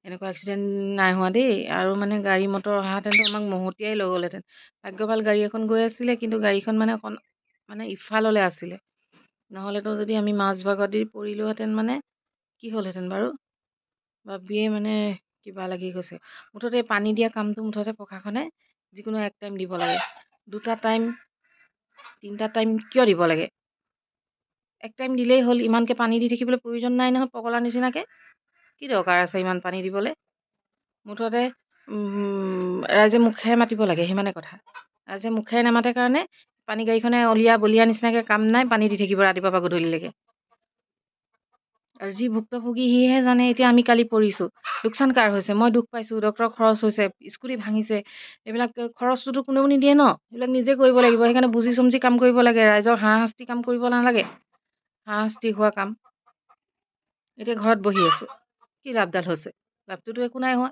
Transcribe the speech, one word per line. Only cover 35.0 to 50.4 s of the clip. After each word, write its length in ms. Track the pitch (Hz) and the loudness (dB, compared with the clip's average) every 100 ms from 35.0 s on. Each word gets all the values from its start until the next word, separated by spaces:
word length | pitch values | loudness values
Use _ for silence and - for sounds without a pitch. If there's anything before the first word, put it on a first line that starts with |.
ৰাইজে 260 | - 190 214 | -14 -10 -6
মুখেৰে 320 | 226 214 233 | -6 -2 0
নামাতে 280 | 240 233 233 | 2 2 0
কাৰণে 300 | 240 247 269 349 _ _ _ - | 0 0 0 -2 _ _ _ -10
পানী 140 | 214 | -6
গাড়ীখনে 360 | 220 226 233 240 | 0 0 2 2
অলিয়া 300 | 233 220 226 226 | 4 4 6 6
বলিয়া 280 | 214 220 | 4 6
নিচিনাকে 400 | 226 220 233 226 | 4 2 0 -2
কাম 180 | 220 214 220 | 0 0 2
নাই, 160 | 233 254 | 2 2
পানী 180 | 226 214 | 2 0
দি 100 | 202 | 0
থাকিব 220 | 196 190 | -2 2
ৰাতিপুৱাৰ 320 | 196 185 190 | 2 2 0
পৰা 100 | 185 | 0
গধূলিলৈকে। 520 | 175 175 165 165 175 - _ _ _ _ _ _ _ _ _ _ _ _ _ _ _ _ _ _ | 0 -2 -2 -4 -6 -16 _ _ _ _ _ _ _ _ _ _ _ _ _ _ _ _ _ _
আৰু 120 | 196 | -12
যি 140 | 196 247 | -6 -4
ভুক্তভোগী 560 | 220 220 247 233 233 | -4 -4 -8 -6 -2
সিহে 340 | 254 247 254 262 | 2 4 6 4
জানে। 240 | 247 247 247 | 4 4 4
এতিয়া 200 | 240 254 | 4 6
আমি 160 | 240 | 6
কালি 220 | 240 233 | 6 4
পৰিছো, 420 | 233 226 214 196 180 _ - - | 4 2 2 0 -6 _ -12 -4
লোকচান 340 | 226 220 269 | -4 0 2
কাৰ 160 | 254 220 | 4 2
হৈছে? 240 | 202 190 | 2 -2
মই 160 | 208 240 | 2 4
দুখ 160 | 233 233 | 2 0
পাইছো, 300 | 233 220 220 | -6 -8 -2
ডক্টৰৰ 320 | 214 214 226 | -2 0 -4
খৰচ 280 | 226 226 220 | 2 2 4
হৈছে, 260 | 220 214 196 - - | 0 0 -2 -2 -20
স্কুটি 280 | - 254 247 | -16 -10 -8
ভাঙিছে, 440 | 208 214 214 214 208 - - - | -4 -4 -2 -4 -6 -20 -20 -20
এইবিলাক 340 | - 226 240 240 233 | -10 -4 -4 -4 -10
খৰচটোতো 480 | 233 247 254 262 262 | -4 -2 -2 -2 -6
কোনেও 220 | 262 269 277 | -2 2 4
নিদিয়ে 260 | 285 285 | 4 6
ন? 160 | 285 277 - | 6 6 2
এইবিলাক 280 | _ 233 | _ -8